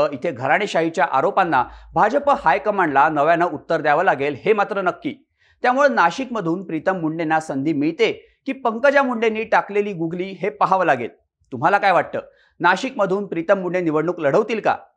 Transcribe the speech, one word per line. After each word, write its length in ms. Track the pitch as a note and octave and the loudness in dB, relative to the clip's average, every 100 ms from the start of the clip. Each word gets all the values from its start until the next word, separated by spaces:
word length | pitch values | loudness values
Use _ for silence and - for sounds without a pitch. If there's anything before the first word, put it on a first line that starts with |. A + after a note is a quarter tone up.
| D3 | 2
इथे 200 | C3+ F3 | -2 -6
घराणेशाहीच्या 720 | A#2 C3+ F3 G#3 F3+ E3 F3 E3+ | -4 0 0 0 0 0 0 0
आरोपांना 580 | C3+ E3+ G3+ F3 C3+ - - - | 0 0 0 2 0 0 -8 -6
भाजप 360 | D#3+ G#3 C#4 C#4+ | 0 2 2 2
हायकमांडला 800 | C4 D#3+ G3 G#3+ G3+ E3 C3+ D#3 | 2 2 2 0 0 2 4 4
नव्यानं 360 | D3+ D3+ E3+ F3 | 4 2 2 0
उत्तर 360 | D3 - D#3+ | -2 -4 0
द्यावं 220 | D3+ D3 | 2 2
लागेल, 320 | F#3 D3 C#3 C#3+ - | 2 2 -2 -2 0
हे 80 | |
मात्र 280 | G#3+ G3 G3+ | 0 0 -2
नक्की. 460 | F#3 E3+ D3 - _ _ _ _ | -4 -4 -8 -10 _ _ _ _
त्यामुळे 280 | B3+ B3+ C#4+ | 0 2 2
नाशिकमधून 760 | A#3 A3+ A3+ C4 A3+ E3 F3+ | 4 2 0 -6 -4 -2 -4
प्रीतम 360 | F3 D#3+ F#3+ F#3 | -4 -4 -2 -2
मुंडेंना 400 | D#3 D#3+ D#3+ D#3+ | -4 -4 -2 -2
संधी 340 | D#3 C#3 D3 | -2 -4 -2
मिळते 380 | D3 D3 E3+ G#3 - - _ - | 0 -2 0 0 -2 -12 _ -12
की 60 | |
पंकजा 500 | C4+ A#3 A3+ C#4 C#4 | -6 -4 0 2 2
मुंडेंनी 420 | C4 A3+ A3+ A3 | 0 0 -2 -2
टाकलेली 500 | A3 F#3 E3+ G3+ G#3 | 0 0 0 -2 -4
गुगली, 440 | F3 E3 F3 F#3+ F3 | -4 -6 -6 -8 -8
हे 80 | D3 | -8
पाहावं 360 | D3 E3+ F#3+ E3 | -2 0 2 2
लागेल. 240 | C3 A2+ - _ _ _ | 0 -2 -12 _ _ _
तुम्हाला 260 | B2 D#3+ G3+ | -2 2 2
काय 140 | G3+ | 4
वाटतं, 280 | E3+ C3 A2+ - _ _ - | 2 0 -6 -10 _ _ -2
नाशिकमधून 680 | E3+ F#3+ C4 A3+ G3 G3 G3 | 0 0 -2 -2 -2 -2 -4
प्रीतम 320 | E3 E3 G3 | -4 0 0
मुंडे 220 | F3+ F3+ | 0 -2
निवडणूक 380 | E3 D#3 D#3+ F3 | -2 -2 -2 -2
लढवतील 400 | C#3+ F3+ A3+ A3 | 0 0 0 -2
का? 180 | D#3+ G#2 - | -2 -4 -8